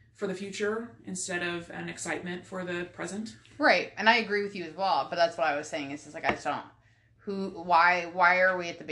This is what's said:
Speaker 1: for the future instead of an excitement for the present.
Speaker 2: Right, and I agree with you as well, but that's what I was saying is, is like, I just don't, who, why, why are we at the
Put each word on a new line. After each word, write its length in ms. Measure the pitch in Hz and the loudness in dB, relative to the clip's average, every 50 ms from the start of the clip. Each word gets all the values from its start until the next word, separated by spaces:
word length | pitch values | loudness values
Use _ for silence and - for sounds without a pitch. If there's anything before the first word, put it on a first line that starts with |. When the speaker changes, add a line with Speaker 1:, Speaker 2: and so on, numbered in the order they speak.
| _ _ _ | _ _ _
Speaker 1:
for 100 | - 214 | -8 -6
the 80 | 185 180 | -6 -6
future 640 | 185 202 196 190 - 208 208 220 233 240 - - - - | -6 -8 -8 -6 -4 -2 -2 -2 -4 -6 -10 -14 -18 -14
instead 380 | - 185 180 - - 180 175 175 | -12 -10 -8 -8 -6 -6 -4 -4
of 260 | 175 175 170 170 - | -4 -6 -6 -8 -10
an 180 | - 175 170 170 | -12 -10 -10 -10
excitement 560 | 170 - - 175 156 - 180 180 180 180 - - | -10 -8 -6 -4 -4 -4 -4 -8 -8 -8 -10 -10
for 180 | 190 185 180 | -8 -8 -6
the 200 | 175 175 175 175 | -6 -4 -6 -6
present. 500 | 175 - - 165 170 190 214 220 - - - _ - - - | -8 -8 -10 -10 -8 -8 -8 -8 -10 -12 -16 _ -16 -6 2
Speaker 2:
Right, 340 | 294 277 202 180 - - - - | 4 4 4 4 2 -2 -6 0
and 120 | 202 220 | 4 4
I 80 | 240 233 | 4 4
agree 240 | 220 190 208 202 | 4 0 -2 -2
with 140 | 202 196 202 | -2 -2 -6
you 80 | 190 170 | -8 -8
as 80 | 156 156 | -8 -6
well, 320 | 180 190 190 170 139 135 - | -4 0 2 2 2 2 0
but 60 | 175 170 | 2 2
that's 200 | 170 165 165 - | 2 2 4 2
what 80 | 165 | 0
I 100 | 156 143 | 2 2
was 120 | 147 151 - | 0 -4 -6
saying 240 | - 156 143 139 | -6 -6 -6 -6
is, 160 | 139 143 - 151 | -8 -10 -12 -14
is 80 | - | -12
like, 100 | 131 - | -4 0
I 60 | 143 | 0
just 140 | - - - | 0 0 -2
don't, 180 | 151 139 117 - - - _ _ _ _ _ _ _ _ _ | -4 -4 -4 -6 -12 -18 _ _ _ _ _ _ _ _ _
who, 300 | - 208 196 196 196 190 | -10 -8 -6 -6 -6 -6
why, 600 | - 175 165 180 175 165 170 175 180 180 170 170 | -8 -6 0 4 6 8 8 8 6 4 0 -4
why 280 | 170 185 175 170 180 185 | 0 4 6 6 6 6
are 180 | 185 185 185 180 | 4 4 2 0
we 100 | 175 170 | -4 -6
at 100 | 170 - | -8 -10
the 40 | - - | -6 -6